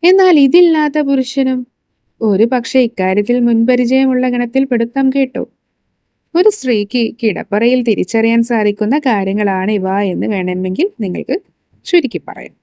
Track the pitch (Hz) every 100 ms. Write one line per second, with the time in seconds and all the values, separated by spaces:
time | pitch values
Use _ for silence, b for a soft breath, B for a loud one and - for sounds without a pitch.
0 | 339 381 370 320 277 330 349 320 302 302
1 | 285 277 262 - 262 254 247 _ _ _
2 | _ _ 220 196 233 247 240 262 240 -
3 | 185 190 208 247 240 233 226 247 240 262
4 | 269 254 254 247 240 262 269 240 233 254
5 | 269 269 262 - - _ _ _ _ _
6 | _ _ _ 330 381 403 262 226 208 247
7 | 226 233 226 170 160 202 233 254 240 190
8 | 180 226 226 233 233 233 208 208 214 285
9 | 294 214 190 196 208 190 190 214 190 196
10 | 202 175 208 202 180 185 185 190 381 _
11 | 202 175 - 330 _ _ _ _ - 349
12 | 269 175 - - - _